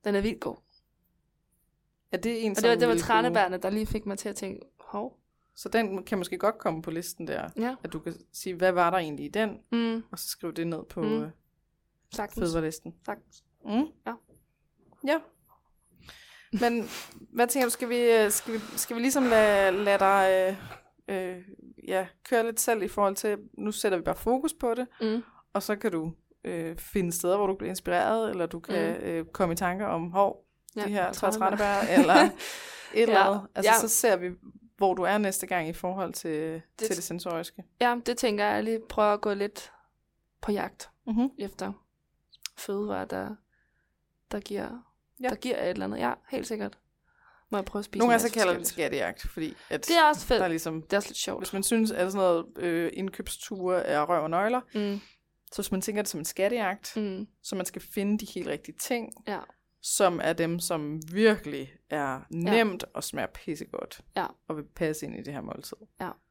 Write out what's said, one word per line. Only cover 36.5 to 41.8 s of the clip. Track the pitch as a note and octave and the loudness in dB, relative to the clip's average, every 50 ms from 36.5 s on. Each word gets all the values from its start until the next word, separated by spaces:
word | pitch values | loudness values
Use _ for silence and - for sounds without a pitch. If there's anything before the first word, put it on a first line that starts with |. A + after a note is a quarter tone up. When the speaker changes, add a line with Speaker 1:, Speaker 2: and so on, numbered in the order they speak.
Speaker 1:
Det | D#3+ E3 D#3+ _ _ - A3 | -6 -8 -12 _ _ -6 -4
Speaker 2:
til | A3 F#3+ | -2 -2
det | E3+ E3+ | -4 -4
sensoriske. | - E3+ F3+ - F#3 E3+ D#3+ F3 - _ - F#3 _ _ _ | -6 -8 -6 -6 -4 -4 -4 -6 -8 _ -16 -20 _ _ _
Speaker 1:
Ja, | B3 A#3+ A#3+ A#3+ A#3+ | 2 2 2 0 -2
det | - A#3+ A#3+ | -4 -2 2
tænker | - A#3 G#3 G#3 G#3 | 0 0 2 2 2
jeg, | G#3 G#3 | 2 2
jeg | G#3 G#3+ | 0 0
lige | A3 A3+ A3 A3 - | 0 -2 -2 -4 -4
prøver | - - G#3+ G#3 | 0 2 4 4
at | G#3 G#3 | 4 2
gå | - G#3+ G3+ | 0 -2 0
lidt | G3+ G3+ G3+ - - - - - _ _ _ _ _ _ _ _ _ _ _ _ _ | 0 -2 -4 -4 -10 -18 -18 -20 _ _ _ _ _ _ _ _ _ _ _ _ _
på | - - | -4 -2
jagt | G#3 - - - - _ - - _ _ _ | -2 -2 -2 -4 -8 _ -20 -20 _ _ _
Speaker 2:
Mhm. | B3 G#3+ A3+ B3 C#4 - - | -2 0 0 0 0 -2 -6
Speaker 1:
efter | G#3 G3 - - F#3 G3 G3+ - | -8 -8 -8 -8 -8 -8 -8 -12